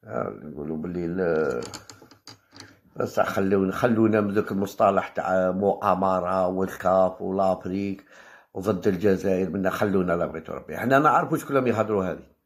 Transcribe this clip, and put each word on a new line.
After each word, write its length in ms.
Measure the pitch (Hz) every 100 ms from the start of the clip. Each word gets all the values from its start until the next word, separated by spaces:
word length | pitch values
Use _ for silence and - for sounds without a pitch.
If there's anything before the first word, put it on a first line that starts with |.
آه، 240 | - 62 50 53
نقولوا 340 | 76 71 76 80
بلي 300 | 85 90 85
ال-، 580 | 87 90 80 76 62 - - - - - - - - _ - - _ _ -
بصح 320 | 110 - 95
خلونا، 440 | - 98 98 95
خلونا 480 | 95 123 110 110 107
من 140 | 104
ذاك 180 | 101 104
المصطلح 560 | 98 98 - 107 98 -
تاع 420 | - 92 92 92
مؤامرة 960 | 92 101 90 104 92 95 92 87 95 92
والكاف 760 | 95 95 - 92 95 92 -
ولافريك 840 | 92 95 95 92 92 95 101 98 - - - - _
وضد 340 | 107 95 98 110
الجزائر، 600 | 92 101 95 104 92 92
منا 200 | 92 95
خلونا 420 | - 107 95 90
لا 140 | 85 80
بغيتو 260 | 78 -
ربي. 240 | - - 78
حنا 220 | 117 135
نعرفوا 380 | 151 135 156 156
شكون 200 | - 139
راهم 100 | 127
يهضروا 380 | 107 107 107
هذه. 300 | 92 76 - _